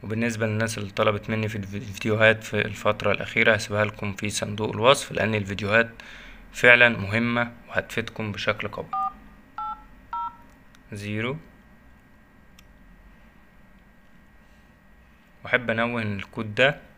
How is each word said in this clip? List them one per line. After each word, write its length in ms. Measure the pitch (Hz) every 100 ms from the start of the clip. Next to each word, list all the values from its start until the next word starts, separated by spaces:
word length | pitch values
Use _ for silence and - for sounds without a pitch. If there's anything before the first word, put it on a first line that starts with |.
وبالنسبة 440 | 98 110 117 110 113
للناس 320 | 107 113 110
اللي 120 | 101
طلبت 400 | - 110 104 -
مني 180 | 110 107
في 80 | 107
الفيديوهات 880 | 95 101 113 95 113 107 110 110
في 160 | - 107
الفترة 520 | - 98 107 107 104
الأخيرة، 420 | 98 101 - 113
هسيبها 300 | 107 - 104
لكم 280 | 107 - 104
في 180 | 95 104
صندوق 400 | 98 107 104 107
الوصف 420 | 107 117 139 -
لأن 220 | - 104
الفيديوهات 560 | 110 98 98 101 110 117 - - - - - -
فعلًا 360 | - 123 120 120
مهمة 640 | 110 98 110 120 120 120 - -
وهتفيدكم 640 | - - - 113 - 110
بشكل 360 | 98 - 107 104
قوي. 180 | - - - 107 - - - - - - - - - - - 214 - - - - - -
زيرو. 440 | 104 101 107 117 156 - - - - - - - - - - - - - - - - - - - - - - - - - - - - - - - - - - _ - - - _ -
وأحب 260 | - 123 113
أنوه 320 | 113 117 120
إن 140 | 107 101
الكود 380 | 98 - 110
ده 260 | 104 131 147 -